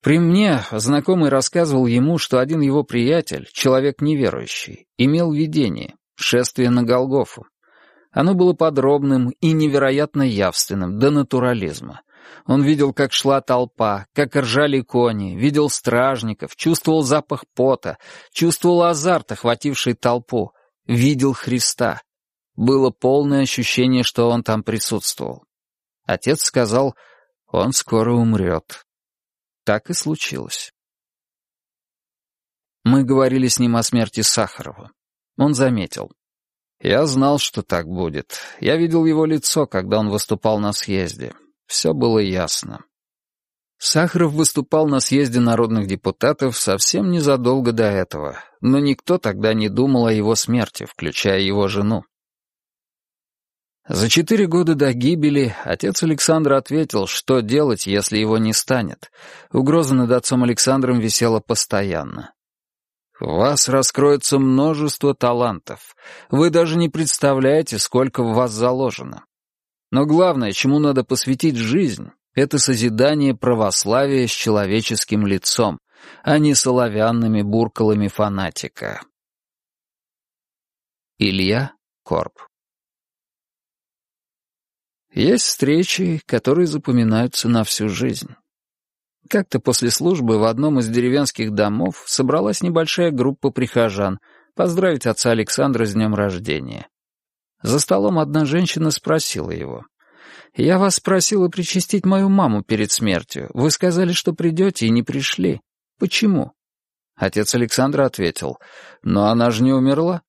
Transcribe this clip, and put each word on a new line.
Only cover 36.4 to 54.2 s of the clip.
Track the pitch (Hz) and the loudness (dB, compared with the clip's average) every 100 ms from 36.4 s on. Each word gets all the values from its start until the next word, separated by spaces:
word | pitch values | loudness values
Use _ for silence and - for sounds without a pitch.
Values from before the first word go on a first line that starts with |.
| _ _ _ _ | _ _ _ _
Я | - 120 | 0 0
знал, | 156 131 135 143 | 2 2 2 0
что | - - | -2 -6
так | - 90 80 | -4 -6 -4
будет. | 92 85 73 - - - - | -6 -6 -6 -12 -16 -16 -6
Я | - 160 | -2 0
видел | 170 165 | 0 2
его | 160 156 156 | 2 2 0
лицо, | 156 - 160 139 | -2 -2 -2 -2
когда | 95 92 107 | -4 -2 -2
он | 107 | 0
выступал | 104 - 104 110 107 | -4 -4 -2 0 0
на | 104 | -2
съезде, | 101 - 95 90 - 62 - _ _ _ | -4 -4 -4 -4 -8 -16 -16 _ _ _
всё | - 160 | -4 -2
было | 151 120 110 | 0 2 2
ясно. | 101 92 80 - - - - _ _ _ _ _ _ _ _ _ | 0 -2 -4 -6 -8 -16 -20 _ _ _ _ _ _ _ _ _
Сахаров | - 156 170 180 170 | 0 0 2 0 0
выступал | 151 156 - 131 156 156 | 2 0 0 -2 0 2
на | 135 | 0
съезде | - 135 139 120 | 0 0 2 2
народных | 120 113 113 113 98 | 2 2 0 0 -4
депутатов | 95 - - 127 151 135 113 | -4 -4 -2 -2 0 -2 -2
совсем | - 95 - - 196 | -2 0 0 0 0
незадолго | 175 143 135 120 135 120 | 0 2 2 2 0 0
до | 113 | 0
этого, | 110 98 92 78 73 64 - _ | 0 0 -4 -6 -10 -10 -20 _
но | 117 139 | 0 2
никто | 143 135 - 185 | 2 -2 -2 -2
тогда | 113 98 107 | -2 -2 0
не | 110 107 | 0 -2
думал | 98 139 127 117 | 0 2 2 2
о | |
его | 107 104 113 | 2 0 0
смерти, | - 120 104 - | 0 -2 -2 -6
включая | - - 78 - 101 95 | -16 -10 -8 -2 0 2
его | 98 101 98 | 0 0 0
жену. | 98 104 110 - _ _ _ _ _ _ _ _ _ _ _ _ _ _ _ _ _ _ | 0 -2 -2 -6 _ _ _ _ _ _ _ _ _ _ _ _ _ _ _ _ _ _
За | 82 113 | -2 2
четыре | 160 | 2